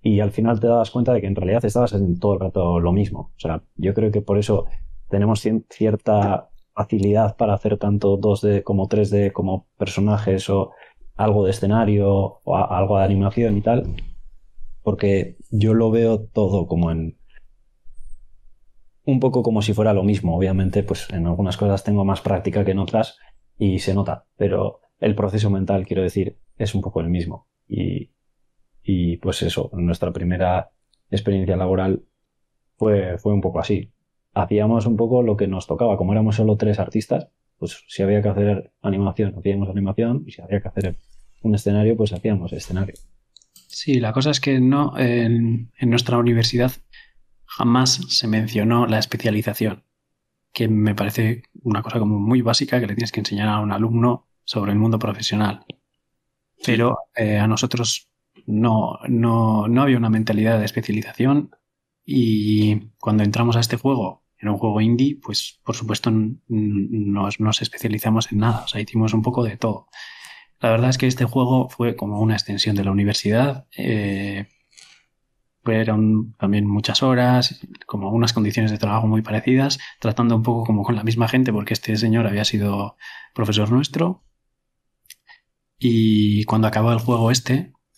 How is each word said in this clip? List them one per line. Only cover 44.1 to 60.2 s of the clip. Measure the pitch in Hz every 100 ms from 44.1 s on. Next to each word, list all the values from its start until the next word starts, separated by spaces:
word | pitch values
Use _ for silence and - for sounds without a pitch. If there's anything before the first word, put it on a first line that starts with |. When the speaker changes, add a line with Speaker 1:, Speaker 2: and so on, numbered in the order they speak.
Speaker 2:
cosa | 131 151
es | 139
que | 139 131
no, | 127 143 143 -
en, | 123 120 117 117 117 113 - -
en | 123
nuestra | 117 117 120
universidad | 120 117 113 120 127 - - - - _ _ _
jamás | - - 120 123 127 131 127
se | - 113
mencionó | 110 107 107 110 120 117
la | 110
especialización, | - 113 117 104 107 - 110 95 _ _ _ _ _ _ _
que | - 120
me | 107 107
parece | 104 101 107 110 117 - -
una | 120 107
cosa | - 117
como | 104 104
muy | 104 127
básica | 113 107 - 123
que | 107
le |
tienes | 110 113
que | -
enseñar | 101 101 107
a | 107
un | 104
alumno | 101 113 117 123 120 _ _
sobre | - 107 98
el | 104
mundo | 113 110
profesional. | 107 107 - 104 104 - - - _ _ _ _ _ _ _ _
Speaker 3:
Sí. | -
Speaker 2:
Pero, | 117 120 - - 117
eh, | 107 104
a | 107
nosotros | 107 - 120 110 - - _ _ _ -
no, | 107 117 110 113 - -
no, | 120 117 113 113 107 107
no | 123
había | 143 120
una | 113
mentalidad | 110